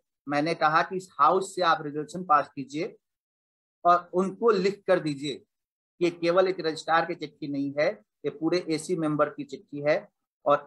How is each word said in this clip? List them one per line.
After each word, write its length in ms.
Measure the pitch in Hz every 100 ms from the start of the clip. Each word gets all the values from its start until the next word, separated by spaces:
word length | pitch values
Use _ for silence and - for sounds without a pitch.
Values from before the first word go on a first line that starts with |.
| _ _ -
मैंने 260 | 143 156 165
कहा 260 | 156 160
कि 160 | 175 190
इस 120 | - -
house 360 | 147 185 190 -
से 60 |
आप 200 | 170 156
resolution 420 | 147 147 147 175
pass 260 | 180 147 135 -
कीजिए 420 | 127 143 202 - _ _ _ _ _ _ _ _ 175
और 240 | 175 175
उनको 360 | 180 190 190 233
लिख 340 | 202 190 196 -
कर 120 | 180
दीजिए 360 | 156 139 147 123
कि 720 | - _ _ _ _ - 170
ये 60 |
केवल 360 | 170 165 175 185
एक 120 | 185
रजिस्ट्रार 460 | 160 147 - 160 180
की 100 | 160
चिट्ठी 320 | 151 - 147
नहीं 260 | 143 139 143
है, 100 | 160 214 _ _ 143
ये 40 |
पूरे 360 | - 160 175 175
एसी 260 | 156 156 180
member 340 | 156 147 147
की 140 | 147
चिट्ठी 380 | 139 131 - 143
है 300 | 143 170 - _ _ _ -
और 200 | 143